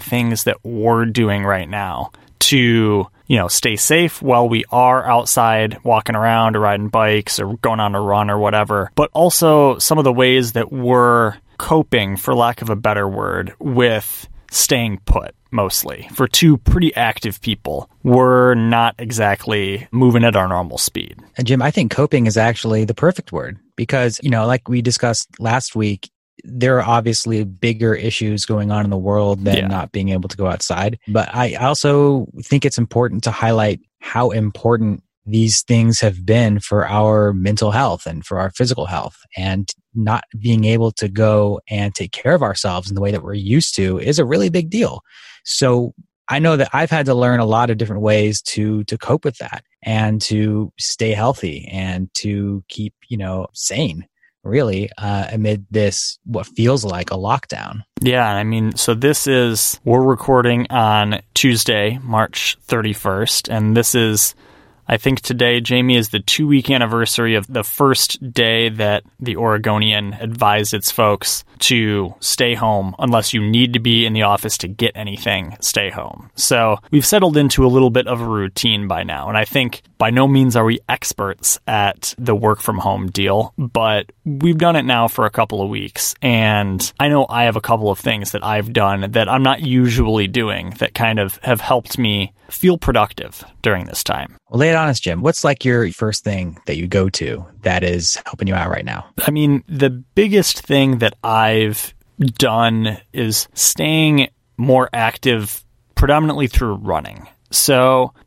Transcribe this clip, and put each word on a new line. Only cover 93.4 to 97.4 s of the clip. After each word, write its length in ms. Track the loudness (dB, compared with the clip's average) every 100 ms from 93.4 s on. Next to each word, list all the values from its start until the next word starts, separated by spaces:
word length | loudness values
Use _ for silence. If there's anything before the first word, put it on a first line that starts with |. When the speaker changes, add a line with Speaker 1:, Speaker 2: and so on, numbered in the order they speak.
| -20 -4
Speaker 1:
during 240 | -2 -2 -4
this 180 | -8
time. 320 | -6 -6 -8 -16 _
Speaker 2:
Well, 100 | 0
lay 100 | 2
it 40 | 2
on 120 | 0
us, 120 | -2
Jim. 220 | -4 -2
What's, 220 | -2 0
like, 200 | -2 0
your 260 | 0 0 0
first 320 | -2 -4 -4
thing 340 | -4 -6 -6 -10 -8
that 100 | -6
you 100 | -2
go 220 | 0 0
to 360 | -2 -6 -8